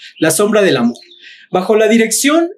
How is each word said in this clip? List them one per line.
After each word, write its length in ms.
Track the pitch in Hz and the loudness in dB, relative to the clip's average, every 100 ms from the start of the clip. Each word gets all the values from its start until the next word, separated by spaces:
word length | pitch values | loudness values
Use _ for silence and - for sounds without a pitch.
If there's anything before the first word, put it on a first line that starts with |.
| - - | -20 -4
La 120 | 160 | -2
sombra 300 | - 208 214 | 0 0 2
del 160 | 185 131 | 2 0
amor. 200 | 117 - - - - - _ | -2 -4 -14 -20 -20 -20 _
Bajo 240 | 180 185 214 | -4 0 0
la 120 | 214 | 2
dirección 640 | 226 226 - 277 320 339 | 2 0 -2 0 0 -2